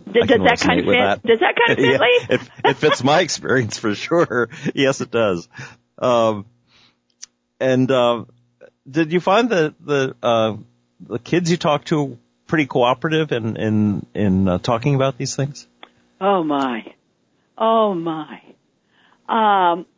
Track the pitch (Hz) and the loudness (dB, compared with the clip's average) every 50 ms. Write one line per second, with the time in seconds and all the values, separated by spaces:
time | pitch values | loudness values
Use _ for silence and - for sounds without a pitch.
0 | - - - 240 233 226 247 214 185 226 240 - - 285 254 262 - 196 247 240 | -12 -2 0 0 2 4 2 4 4 2 2 2 0 0 0 0 0 2 2 2
1 | - 196 208 - - 226 226 226 359 - - - 480 466 453 - - - 415 - | 2 0 -2 -2 0 0 0 2 0 0 0 0 0 0 0 2 2 2 2 2
2 | - 494 494 480 - - - 123 - - - - - - 139 - 151 151 143 - | 2 2 2 0 0 0 -2 -4 -4 -8 -8 -4 -2 -2 0 2 0 0 0 2
3 | 120 135 151 175 185 - - - 73 82 117 131 117 95 - - - 107 101 - | 2 2 2 2 2 0 -4 -6 -2 0 0 0 0 -2 -6 -6 -4 -4 -4 -4
4 | - - 165 175 160 - - 123 113 113 - - 139 147 - 143 135 135 131 - | -4 -2 0 0 0 0 0 -2 -2 -4 -6 -8 -8 -6 -2 0 0 0 0 -2
5 | 127 - - 117 113 101 90 85 - - - - - - - _ _ _ _ - | -6 -4 -2 0 0 0 0 -2 -6 -10 -16 -20 -20 -20 -20 _ _ _ _ -4
6 | - 127 120 117 113 110 107 101 98 - _ _ _ _ _ _ _ _ _ _ | 0 0 2 2 2 2 0 -4 -8 -14 _ _ _ _ _ _ _ _ _ _
7 | _ _ _ _ - - _ _ _ _ _ - 131 131 127 127 131 123 135 127 | _ _ _ _ -20 -20 _ _ _ _ _ -4 -2 0 2 2 2 2 2 2
8 | 120 120 120 113 - - _ _ _ _ _ _ - - _ _ _ 135 131 160 | 2 2 2 0 -4 -12 _ _ _ _ _ _ -20 -20 _ _ _ -6 -4 -2
9 | 165 151 170 180 - 190 190 226 247 220 208 175 156 151 - _ - 143 143 139 | -2 0 0 0 2 2 2 2 2 2 2 0 0 0 -4 _ -6 -2 0 0
10 | 135 131 120 - 107 120 117 113 110 110 104 110 - - _ _ _ _ _ - | 0 -2 -4 -2 0 0 2 2 2 0 -2 -6 -12 -18 _ _ _ _ _ -20
11 | - - 104 120 - - 160 180 180 165 175 170 - 160 143 143 - - 165 151 | -14 -12 -12 -12 -6 -2 -2 0 0 0 0 0 0 0 0 0 -2 -2 -2 -2
12 | 143 135 123 - _ _ _ _ _ - 165 156 143 - - 135 120 123 - - | -2 -4 -8 -14 _ _ _ _ _ -2 0 0 0 0 0 2 2 2 2 0
13 | - 160 156 156 156 147 147 117 110 113 - - 107 107 107 107 107 104 98 - | -2 -2 -2 -2 -2 -2 -4 -4 -4 -4 -4 -2 -2 0 2 2 2 0 0 -4
14 | - - - 87 107 98 92 95 95 92 90 90 - 131 120 113 123 147 139 131 | -6 -8 -4 -2 0 2 2 2 2 2 0 0 0 -2 -2 0 0 0 0 0
15 | 135 135 131 - 139 127 - - 135 143 143 - - _ _ _ - - _ _ | 0 -2 -2 -4 -8 -8 -6 -6 -6 -6 -8 -12 -20 _ _ _ -20 -20 _ _
16 | _ _ _ - 190 202 196 180 160 151 143 139 135 127 117 110 - - - _ | _ _ _ -4 0 0 2 0 0 0 -2 -2 -2 -2 -4 -8 -10 -14 -20 _
17 | _ _ _ _ _ _ _ _ _ _ _ - 220 226 226 226 220 208 190 165 | _ _ _ _ _ _ _ _ _ _ _ -2 0 2 2 2 2 2 0 -2
18 | 165 170 160 160 151 147 156 - - - - _ _ _ _ _ _ _ _ _ | -4 -6 -6 -8 -10 -12 -16 -20 -20 -20 -20 _ _ _ _ _ _ _ _ _
19 | _ _ _ _ _ - - 226 220 208 202 190 180 170 170 180 - - _ | _ _ _ _ _ -2 0 2 4 4 4 4 4 2 2 0 -4 -12 _